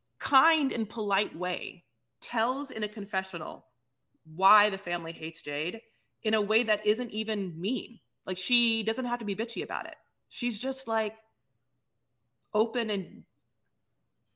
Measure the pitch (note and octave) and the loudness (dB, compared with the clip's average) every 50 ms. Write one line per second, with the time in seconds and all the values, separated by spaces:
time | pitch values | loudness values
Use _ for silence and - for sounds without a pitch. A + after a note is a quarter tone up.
0 | _ _ _ - - - C#4+ C4 C#4+ E4 D#4+ D#4+ D4 C4 - - A3 G3+ - A#3 | _ _ _ -8 -2 4 6 8 8 8 6 4 2 2 2 0 -2 -2 -4 -4
1 | G#3+ G3+ G3 G3 G#3+ G3+ - E3 F3+ F3+ F3 - - G#2+ - - _ _ _ _ | -2 0 0 0 0 -2 -4 -4 -4 -2 -2 -4 -6 -10 -14 -16 _ _ _ _
2 | _ _ _ - - - - A#3+ A3 B3 C4 C4+ C#4+ C4 C4 A3+ A3 G#3 G#3 A3+ | _ _ _ -18 -12 -6 -2 0 0 0 0 -2 -4 -6 -6 -6 -6 -6 -6 -8
3 | G3+ - - F#3+ G3 - - E3 - - D#2 - - _ _ _ _ _ _ _ | -10 -4 -4 -4 -4 -4 -8 -8 -8 -8 -10 -12 -14 _ _ _ _ _ _ _
4 | _ _ _ _ _ D#3 D#3 E3 F#3+ F#3+ G#3+ G#3 G#3 G#3+ G3 F#3+ - F3 F3 E3+ | _ _ _ _ _ -14 -4 4 6 8 8 8 6 4 2 -2 -4 -4 -4 -4
5 | E3 E3 E3 E3 D#3+ D#3+ E3 - - D3 C#3+ D3 D#3 F3 G3 A3+ - _ _ _ | -4 -6 -8 -8 -10 -10 -10 -10 -8 -6 -4 -4 -4 -4 -6 -8 -14 _ _ _
6 | _ _ _ _ - G#3+ A3 A3 G#3 G3 G#3+ A#3 B3 G#3 G#3+ G3+ - G#3 A3 A3+ | _ _ _ _ -2 0 2 2 2 4 2 2 4 4 0 2 4 2 2 2
7 | B3 - - G#3+ A3 G#3 A3 G#3 G3 F#3 D#3+ D#3+ F3 G3+ C4 G#3+ - - - - | 0 -4 -4 -4 -2 -2 -2 -2 -2 -4 -4 -4 -2 -2 -2 -2 -4 -8 -16 -20
8 | _ _ _ _ - - F#3+ - - - B3 A#3+ A#3+ A3+ A3+ A3+ G#3 G#3 A3+ C4 | _ _ _ _ -8 -8 -6 -4 0 2 2 4 4 4 2 0 0 -2 -2 -2
9 | B3 A#3+ A#3+ A#3 A3 G3+ F#3+ E3+ A#3 - - F#3 D3 - E2+ - - - - - | -2 -2 -2 -2 -2 -2 -2 -2 -2 -4 -4 -6 -6 -4 -4 -6 -6 -8 -12 -14
10 | _ _ _ _ _ _ - - A#3+ B3 A3 G3 - C4 C4 - - A#3 A3+ A3 | _ _ _ _ _ _ -10 -4 -4 -4 -2 -2 -4 -4 -4 -4 -4 -2 0 0
11 | A3 G#3+ G#3+ - _ _ _ _ _ _ _ _ _ _ _ _ _ _ _ _ | 0 -2 -4 -10 _ _ _ _ _ _ _ _ _ _ _ _ _ _ _ _
12 | _ _ _ _ _ _ _ _ _ _ - G#3 A3+ A3+ - B3 A#3 G#3+ G#3 F#3+ | _ _ _ _ _ _ _ _ _ _ 2 2 2 2 2 -2 0 0 0 -2
13 | F3+ E3 E3+ E3 D#3+ _ _ _ _ _ _ _ _ _ _ _ _ _ _ _ | -4 -6 -10 -18 -20 _ _ _ _ _ _ _ _ _ _ _ _ _ _ _
14 | _ _ _ _ _ _ _ | _ _ _ _ _ _ _